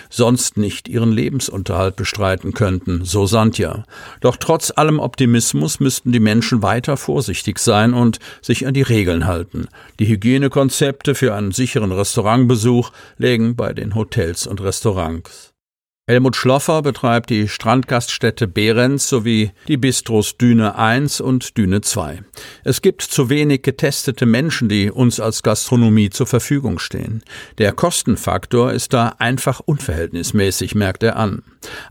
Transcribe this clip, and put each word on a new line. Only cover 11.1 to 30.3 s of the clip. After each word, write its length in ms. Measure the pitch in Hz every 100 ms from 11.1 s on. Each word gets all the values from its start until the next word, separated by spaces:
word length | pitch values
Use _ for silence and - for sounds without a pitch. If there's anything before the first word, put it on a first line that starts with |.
| 135
für 180 | 127
einen 200 | 104 101
sicheren 380 | 90 127 - 101
Restaurantbesuch 1000 | 92 101 - 104 120 123 120 117 120 120 - - -
lägen 380 | 120 117 113 123
bei 180 | 113
den 220 | 107 107 107
Hotels 500 | 104 120 85 87 -
und 160 | 98
Restaurants. 840 | 95 - 117 92 82 82 - - - _ _ _ _ _ -
Helmut 280 | 123 131 -
Schloffer 460 | 127 135 - 160
betreibt 480 | 147 117 123 117 117
die 180 | 113 104
Strandgaststätte 1000 | - 113 127 127 123 - - 113 - 107
Behrens 600 | 95 107 113 127 139 -
sowie 440 | 131 110 113 107 - -
die 80 | 147
Bistros 580 | 127 123 - 110 104 -
Düne 380 | 123 117 107 113
eins 460 | 110 123 143 -
und 340 | 139 127 - -
Düne 240 | 95 98
zwei. 420 | - 101 76 78 101 - - - -
Es 160 | 131
gibt 220 | 190 -
zu 260 | - - 123
wenig 320 | 147 151 135
getestete 640 | 135 - 143 - - 117 120
Menschen, 420 | 117 160 - 117
die 240 | 104 98
uns 300 | 131 123 -
als 200 | 110 -
Gastronomie 680 | 113 110 - 123 113 107 101
zur 160 | - 123
Verfügung 540 | 120 - 143 127 87
stehen. 440 | - - - 110 - - - -
Der 120 | 101
Kostenfaktor 1000 | - 175 - - 104 - 90 - 120 123
ist 180 | 117 -
da 220 | 127 117 -
einfach 420 | 117 131 - 127
unverhältnismäßig, 1120 | - 147 - 82 85 87 82